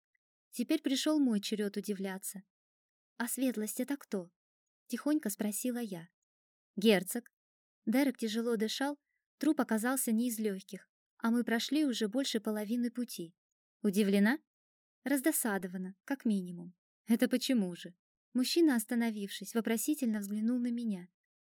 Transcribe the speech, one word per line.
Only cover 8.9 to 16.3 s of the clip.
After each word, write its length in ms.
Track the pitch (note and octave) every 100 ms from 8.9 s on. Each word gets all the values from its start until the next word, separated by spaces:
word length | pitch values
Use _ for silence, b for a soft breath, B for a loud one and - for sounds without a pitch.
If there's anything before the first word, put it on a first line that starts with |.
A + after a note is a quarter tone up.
| C#4+ _ _ _ _
труп 240 | D4+ D4+
оказался 500 | C4 A3 A#3 C4 -
не 160 | A3 B3
из 120 | A3
лёгких, 500 | G#3+ F#3+ - F#3 - _ _ _
а 140 | A3+
мы 120 | A#3+
прошли 420 | A3+ A3+ - C#4+ D4
уже 220 | A3 G#3+
больше 320 | A#3+ C#4 A3
половины 520 | G#3+ G#3+ G#3 A#3+ A#3+
пути. 420 | A#3 A#3 - E3 - _ _ _ _
«Удивлена?» 580 | G#3 F#3 G3+ G3+ G3+ C#4+ - _ _ _ _ _
«Раздосадована, 920 | - C#4 C#4+ D4+ A#3+ G3 F#3 F#3 F#3 F#3+ -
как 200 | C#4
минимум». 480 | A#3